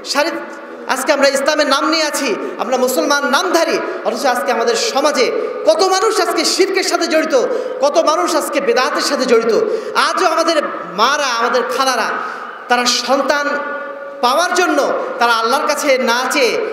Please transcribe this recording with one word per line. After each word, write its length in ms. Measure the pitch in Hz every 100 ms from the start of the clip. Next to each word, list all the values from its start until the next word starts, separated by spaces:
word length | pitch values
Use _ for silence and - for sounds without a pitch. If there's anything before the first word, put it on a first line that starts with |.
সারি-, 260 | - 277 320 330 - - - - -
আজকে 240 | 262 302
আমরা 160 | 277 269
ইসলামের 380 | 269 277 302 285
নাম 240 | 277 302
নিয়ে 140 | 320
আছি, 300 | 302 294 277 185 - -
আমরা 180 | 214 247
মুসলমান 480 | 247 330 302 285
নামধারী, 540 | 262 285 370 330 330 196 - -
অথচ 220 | 202 233 277
আজকে 260 | 233 -
আমাদের 240 | 226 233 226
সমাজে 560 | 226 269 294 269 196 - - - 294
কত 160 | 320
মানুষ 380 | 381 381 427 392
আজকে 240 | 349 349
শিরকের 380 | 285 - 381 381
সাথে 240 | - 339 330
জড়িত, 400 | 311 285 269 180 - - -
কত 180 | 285 339
মানুষ 360 | 302 320 349
আজকে 260 | 311 - 285
বেদাতের 420 | 214 233 277 320
সাথে 220 | - 269
জড়িত। 360 | 247 226 226 185 - - -
আজও 320 | 214 285 330 359
আমাদের 360 | 330 320 311 247 - - 175
মারা, 300 | 240 294 277
আমাদের 360 | 233 233 247 240 -
খালারা, 320 | 262 240 185 - - - - - -
তারা 180 | 247 247
সন্তান 640 | - - 277 269 294 285 277 - - - - - -
পাওয়ার 340 | 240 285 359
জন্য 380 | 349 349 294 226 - - -
তারা 140 | 240
আল্লাহর 360 | 226 226 277 302
কাছে 300 | 285 285 254
না 260 | 233 240 262
চেয়ে 280 | 302 233 165 -